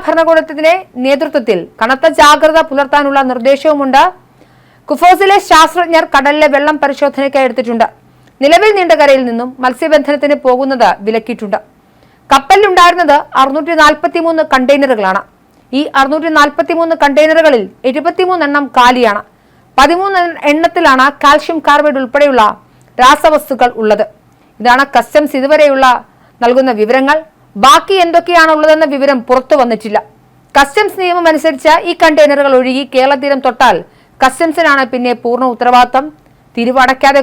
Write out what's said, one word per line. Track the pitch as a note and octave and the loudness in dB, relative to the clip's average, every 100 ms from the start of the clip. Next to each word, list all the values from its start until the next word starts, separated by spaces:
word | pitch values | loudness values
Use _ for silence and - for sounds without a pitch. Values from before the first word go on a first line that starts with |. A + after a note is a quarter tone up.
| D#4 | 2
ഭരണകൂടത്തിന്റെ | E4 E4 D#4+ D#4+ D4+ D#4+ F#4 - B3 | 0 2 0 -2 -2 0 -2 -6 -6
നേതൃത്വത്തിൽ | C4 C#4 D#4+ D4+ A3+ F#3 - - | -2 -2 -2 -4 -2 -4 -6 -6
കനത്ത | A3+ C4 D#4+ D4 | -4 0 0 2
ജാഗ്രത | D4 D4+ D#4 D#4+ D#4+ | 2 4 2 2 0
പുലർത്താനുള്ള | C#4 C#4 C#4+ C#4 C#4 C4 | -4 -2 -2 0 -2 -2
നിർദ്ദേശവുമുണ്ട്. | B3 C4 C4+ D#4 C#4+ C4+ C4+ F4+ F4+ _ _ _ _ _ _ - | -2 0 0 0 -2 0 2 0 -2 _ _ _ _ _ _ -8
കുഫോസിലെ | D4 F4+ F#4 G4 G4+ | 0 2 4 2 2
ശാസ്ത്രജ്ഞർ | - D#4+ D#4+ E4+ E4+ E4 E4 | 2 2 2 0 0 0 0
കടലിലെ | C#4 C#4 D4+ D4+ | -2 0 0 0
വെള്ളം | C#4 D4 D#4 | 0 -2 -2
പരിശോധനയ്ക്കായി | C#4 C4+ C#4+ C4+ C#4 C4+ C4 | -4 -2 -4 -4 -4 -2 -2
എടുത്തിട്ടുണ്ട്. | A#3+ A3+ A#3 A3+ - _ _ _ - | -4 -4 -2 -4 -6 _ _ _ -2
നിലവിൽ | C#4 F4 G#4+ G#4 | 2 2 2 0
നീണ്ടകരയിൽ | E4+ D#4 C#4+ C4+ | 2 2 4 2
നിന്നും | B3 A#3 B3+ C4 | 0 -6 -8 -6
മത്സ്യബന്ധനത്തിന് | B3+ A#3+ D#4+ D4+ C#4+ D4 D4 C#4+ | -6 -4 0 0 0 -2 -2 -2
പോകുന്നത് | C4 B3 C4+ C4 G3+ - G3+ | 0 -2 -2 0 0 -2 -4
വിലക്കിയിട്ടുണ്ട്. | A3 A3 A#3+ G#3 G3+ - _ _ _ _ _ - | -6 -6 -10 -8 -8 -10 _ _ _ _ _ -2
കപ്പലിലുണ്ടായിരുന്നത് | G#4 - F#4+ G#4 F#4 F4 F4 D#4 C#4+ - - | 0 2 2 2 2 2 2 2 0 0 -2
അറുന്നൂറ്റി | C4+ D4 D4+ D#4 | -2 -2 -4 0
നാൽപത്തിമൂന്ന് | D4+ D4+ - E4+ E4 D#4+ D#4 | 0 0 -4 -4 -2 -2 -2
കണ്ടെയ്നറുകളാണ്. | C4 B3+ C#4 C#4 A3 F#3+ F#3+ - _ _ _ - | -2 0 0 0 -2 -2 -4 -6 _ _ _ -8
ഈ | C4 D#4 C#4 | -6 -4 -2
അറുന്നൂറ്റി | C4+ D#4 E4 D#4 | -2 -2 -2 0
നാൽപത്തിമൂന്ന് | D4 D4 E4 E4 E4 D#4+ | 0 -2 -4 -2 -2 0
കണ്ടെയ്നറുകളിൽ | C#4+ C#4 D#4 D#4+ D#4 A#3+ F#3+ _ | 0 2 2 2 2 0 -4 _
എഴുപത്തിമൂന്ന് | B3+ C#4 E4 F4 F#4 F4+ C#4+ | -6 -4 -4 -4 -2 -2 -2
എണ്ണം | D4 C#4 B3+ | -4 -2 0
കാലിയാണ്. | B3 B3+ A3+ G3+ - _ _ _ _ - | 2 2 0 -2 -10 _ _ _ _ 0
പതിമൂന്ന് | C#4+ F4 G4 F#4 F4 D#4 C#4+ | 2 0 -2 -2 -4 -4 -2
എണ്ണത്തിലാണ് | D4+ E4 F4+ D#4 C4 C#4 C#4+ | 0 0 0 2 2 0 0
കാൽഷ്യം | C#4+ D4 D#4 D#4+ | 0 0 0 -4
കാർബൈഡ് | D4 D4 D4 C4+ | 0 2 0 -2
ഉൾപ്പെടെയുള്ള | B3 C#4+ D4 B3 G#3 - _ _ _ - | -4 0 2 2 0 -2 _ _ _ 0
രാസവസ്തുക്കൾ | B3+ D4 D#4+ D4+ D4+ B3 B3 A3+ | 2 2 2 0 -2 -2 -2 -2
ഉള്ളത്. | G#3+ G#3 - _ _ _ _ - | -2 -2 -4 _ _ _ _ -4
ഇതാണ് | A#3 B3+ C#4 B3+ | 0 0 0 -2
കസ്റ്റംസ് | - D4+ D4+ C4+ | 0 -2 -2 -2
ഇതുവരെയുള്ള | C4+ D#4 D4 C4+ C4 A#3+ - _ _ - | 0 2 2 2 2 0 -6 _ _ -4
നൽകുന്ന | A#3+ B3+ C4 G#3+ | 0 0 0 -2
വിവരങ്ങൾ. | G#3+ C4 C4+ D#4 D#4 _ _ G3+ | 0 0 0 -2 -4 _ _ 0
ബാക്കി | B3 E4 E4 | 2 2 2
എന്തൊക്കെയാണുള്ളതെന്ന | F#4+ E4+ E4 E4+ E4+ D#4+ D#4 D#4 D#4 | -2 0 0 0 2 2 2 2 2
വിവരം | D4+ C#4 C#4 C4 A3+ | 0 -2 -2 -2 0
പുറത്തു | B3+ B3+ D4 | -2 0 0
വന്നിട്ടില്ല. | A#3+ A3 G#3+ G#3+ - _ _ _ _ C#4 | 0 -4 -4 -6 -8 _ _ _ _ -2
കസ്റ്റംസ് | C#4+ G#4+ G#4 F#4+ | 0 -2 -4 -4
നിയമം | F4+ F4 E4 | -4 0 0
അനുസരിച്ച് | D4+ D#4+ C4+ D#4 E4 F4 | 0 -2 -2 0 0 -2
ഈ | F4 | 0
കണ്ടെയ്നറുകൾ | E4 D#4 D4 C#4+ C#4 B3+ | 0 2 2 2 2 0
ഒഴുകി | B3+ C4 C#4 | 0 -4 -4
കേരള | B3+ C4 | 0 0
തീരം | C#4 C#4+ C4+ C4 | 0 -2 -2 -2
തൊട്ടാൽ | A#3 B3 E3+ - _ _ - C4 | 0 0 0 -6 _ _ -4 -2
കസ്റ്റംസിനാണ് | C4 E4 E4+ D#4+ C#4 C4 | 0 -4 0 0 0 -2
പിന്നെ | B3+ B3 | -4 -4
പൂർണ്ണ | A#3+ A#3+ A#3+ C4 | -4 -4 -2 -4
ഉത്തരവാദിത്തം. | A#3 B3 B3 B3 C4+ D4+ - _ _ _ A#3 | -2 2 2 2 -2 -4 -14 _ _ _ -6
തിരിവടയ്ക്കാതെ | A#3 C4 B3+ C4 C#4 C#4 | -2 0 0 0 0 2